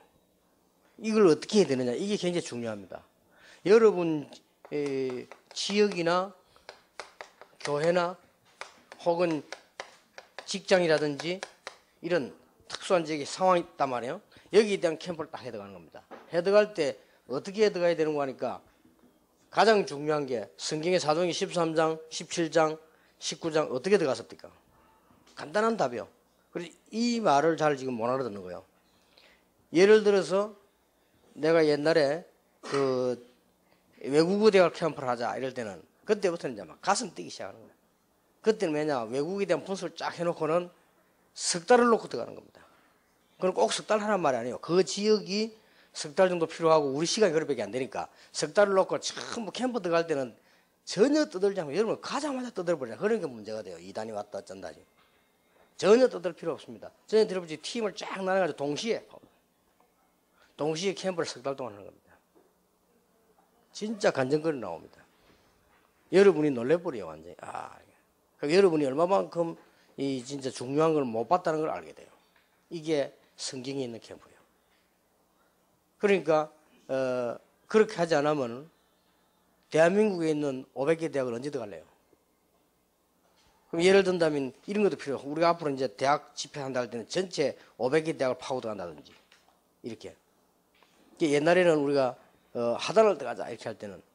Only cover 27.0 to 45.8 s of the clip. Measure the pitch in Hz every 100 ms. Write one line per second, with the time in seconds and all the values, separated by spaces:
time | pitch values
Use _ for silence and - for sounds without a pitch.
27 | 240 233 202 139 156 156 151 139 131 120
28 | 117 131 123 101 90 87 - _ _ _
29 | _ _ _ _ _ _ _ 151 196 214
30 | 208 202 156 185 208 - _ _ _ _
31 | _ _ _ - 156 165 156 147 147 165
32 | 139 160 - _ _ _ - 139 135 127
33 | 127 120 - _ _ _ _ _ _ _
34 | 120 147 165 202 214 196 170 - 165 147
35 | 131 120 117 107 131 123 110 87 - _
36 | - 208 190 170 151 107 92 - - 202
37 | 214 - 160 - 98 110 104 _ _ _
38 | _ _ _ _ 220 208 185 151 151 135
39 | 110 127 151 196 196 160 - 190 175 -
40 | 170 165 175 165 156 170 175 - _ _
41 | _ _ _ - - 175 165 247 240 220
42 | - 127 110 98 - - - _ _ _
43 | _ _ _ _ 185 185 208 - 160 214
44 | 214 202 156 127 120 110 - 175 185 -
45 | 208 214 170 202 220 - _ _